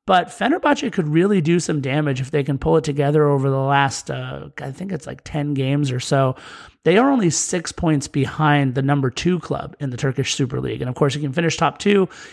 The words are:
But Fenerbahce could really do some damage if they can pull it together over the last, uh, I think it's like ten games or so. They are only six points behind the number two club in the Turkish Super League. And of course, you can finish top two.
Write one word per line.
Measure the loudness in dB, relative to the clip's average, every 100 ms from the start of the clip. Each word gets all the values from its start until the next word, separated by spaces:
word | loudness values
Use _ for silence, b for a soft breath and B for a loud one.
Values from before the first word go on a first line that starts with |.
But | 2 2 2
Fenerbahce | -4 0 2 2 0 0
could | -2 0
really | 2 4 2
do | 4 2
some | 2 -4
damage | -2 0 0 -2
if | -2
they | -2
can | -2 -2
pull | 2 2
it |
together | 2 0 2 4
over | 4 2 0
the | 0
last, | 2 2 2 -2 -8
uh, | -10 -8 -12 -14 -14
I | -14
think | -10 -8
it's | -8 -10
like | -16
ten | -8 -6 -2
games | -2 0 0 0
or | -2
so. | 0 2 2 0 B B B B
They | 2 4
are | 4
only | 4 2
six | 0 -2 -4 -6
points | -2 0 0 0
behind | -2 -2 0 2 4 2
the | 0
number | 0 0 0
two | -2 -2 -2
club | -2 -8 -8 -8
in | -8
the | -4
Turkish | -4 -2 -4
Super | -2 -2 -2
League. | -4 -6
And | -6
of | 0
course, | 0
you | 0
can | -4
finish | -2 -2 0
top | -2 0
two. | 2 2 2 B B